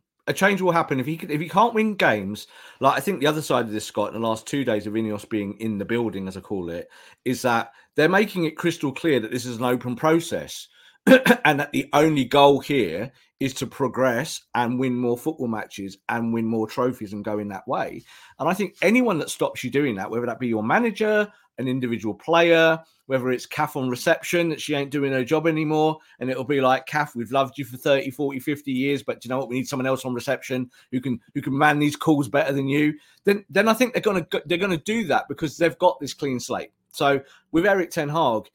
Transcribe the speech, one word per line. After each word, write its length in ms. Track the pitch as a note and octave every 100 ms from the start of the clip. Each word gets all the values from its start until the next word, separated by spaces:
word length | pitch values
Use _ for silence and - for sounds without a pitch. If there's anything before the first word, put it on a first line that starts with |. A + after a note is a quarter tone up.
| _ _ -
A 60 |
change 280 | - G3 G3
will 100 | F#3
happen 280 | E3 - C3+
if 80 | C3
he 100 | D#3+
could, 140 | F#3
if 100 | D3
he 80 | E3
can't 240 | F#3+ A#3
win 220 | A3 A3 G3+
games. 500 | E3 G#2+ F#2+ G#2 - - - -
Like, 160 | C3+ B2+
I 40 |
think 200 | E3 F3
the 60 | C#3+
other 140 | D#3
side 240 | D3 C3 A2+
of 60 |
this, 140 | G#2+ -
Scott, 280 | - G#2
in 80 | A2
the 60 | A2+
last 180 | A2+ -
two 180 | C#3+
days 220 | A#2+ G#2+ G#2
of 80 |
Ineos 340 | G#2+ A2 G#2 -
being 280 | A2 G2+ G2+
in 200 | A2 G2+
the 60 | G2
building, 420 | A#2 A2+ F#2+ F#2+
as 100 | F#2
I 40 |
call 280 | - G2 E2+
it, 180 | E2+ - - - _ B2
is 160 | A#2+
that 320 | B2+ A#2 - - _ -
they're 120 | D#3+
making 340 | F#3+ G#3 F#3
it 120 | D#3+ -
crystal 360 | E3+ D#3+ C#3+
clear 280 | B2+ E3 C3
that 120 | A2
this 140 | B2+ A#2+
is 120 | A2+
an 60 |
open 320 | B2 B2 B2 A#2+
process, 720 | D#3 E3 D#3+ F2+ C#2+ - - _ -
<clears throat> 200 | _ -
and 520 | B3+ C4 - D3+ C#3+
that 120 | D3
the 180 | C3 -
only 320 | C#3+ D#3+ D3 B2
goal 340 | C#3+ C#3+ C#3
here 520 | - C#3+ F#2 E2 B2 - _ -
is 140 | C#3 -
to 100 | C3
progress 760 | - C3 - C3 A#2 D#3+ - -
and 260 | A#2+ A#2+ B2+
win 160 | C3 B2
more 220 | B2 A#2+
football 300 | D#3+ D#3 B2
matches 500 | G#2+ - - G2 - -
and 220 | A#2 A#2
win 120 | A#2 A2+
more 220 | A2+ G#2+
trophies 460 | - B2+ B2 G#2
and 120 | G#2 G#2
go 140 | G#2+
in 80 | G2+
that 200 | G2 -
way. 360 | D#3 A2+ - - - - -
And 100 | C#3+
I 60 |
think 220 | F#3+ F#3+ -
anyone 360 | F3+ A#3+ A#3+ E3
that 100 | -
stops 320 | - D3 -
you 80 | B2+
doing 240 | C3+ D3 G2
that, 160 | G#2
whether 140 | A2+ A#2+
that 120 | A2+
be 80 | B2
your 160 | A2
manager, 680 | A2 F3+ A#3 F#3+ G#3+ G#3+ G#3 _ _ -
an 100 | C3
individual 460 | C3 B2 A2+ G#2+
player, 680 | G2+ - E3 E3+ E3 E3 D#3+ - _ -
whether 240 | C3 B2+
it's 140 | B2 -
Kath 300 | - D3+ D3
on 140 | C3
reception, 580 | - F3 D#3+ - F3 E3+
that 120 | D3+
she 140 | - D3
ain't 160 | C#3
doing 200 | C#3+ C#3
her 140 | C3+ A#2+
job 200 | D#3 E3
anymore, 500 | D#3 D#3 D#3 D#3 D#3 _ _
and 100 | B2
it'll 140 | C3 B2
be 160 | C#3
like, 240 | C3 C3 -
"Kath, 300 | D3+ D3+ A#2
we've 160 | G#2+
loved 240 | C3+ C3 C3+
you 80 | A#2+
for 100 | B2+
thirty, 360 | D3+ C#3 C3+
forty, 280 | B2 C#3 C3+
fifty 320 | D3+ D3 C#3
years, 320 | B2+ C#3 C#3
but 160 | - A#2
do 80 | A#2+
you 20 |
know 100 | B2+
what? 100 | B2
We 60 | B2+
need 120 | B2+
someone 180 | C3+ C3
else 180 | B2+ B2+
on 80 |
reception 560 | A#2+ C#3 B2+ - B2+ B2 _ _
who 100 | B2+
can, 180 | C3+ A#2+ -
who 80 | C#3+
can 160 | C3+ C#3
man 220 | D3+ D3
these 180 | D3 C#3+
calls 320 | D#3+ C#3+ A#2
better 240 | C#3+ C#3+
than 140 | C#3 C3+
you." 240 | C#3+ D3+ D3+ _ _ -
Then, 180 | G3+ -
then 180 | E3 G#3+
I 60 |
think 180 | A3 B3
they're 80 | F#3+
gonna 200 | G#3+ F#3+
go, 180 | - F#3 -
they're 120 | E3+
gonna 200 | G3 E3
do 280 | - A3+ F3+
that 180 | A2+ -
because 300 | C#3 D3+ -
they've 200 | E3 -
got 200 | F3+ -
this 140 | C3+
clean 260 | - C#3+ B2
slate. 320 | - G2+ C#2+ _ _
So 260 | - C#3+ C#3 - _ _
with 140 | D#3+ G3+
Eric 260 | G3 E3+
Ten 160 | E3 D3
Hag, 360 | D#3+ C#3+ A2 -